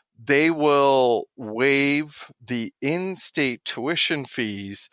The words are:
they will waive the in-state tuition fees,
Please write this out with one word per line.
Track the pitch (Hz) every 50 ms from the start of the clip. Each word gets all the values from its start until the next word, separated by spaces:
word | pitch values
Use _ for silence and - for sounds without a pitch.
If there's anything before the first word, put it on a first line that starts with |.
| _ _ _ -
they | 113 107 143 139 156 160
will | 165 156 151 151 143 143 139 139 135 135 127 123 120 107 - - _
waive | - 131 107 107 117 131 139 139 139 139 143 143 147 151 151 143 - - - - _
the | 123 107 123 120 113 - - -
in-state | - 139 160 175 185 190 185 165 - - - - 147 131 120 - -
tuition | - - - 113 139 170 160 - - 165 147 135
fees, | - - - 120 107 101 98 101 98 101 - - -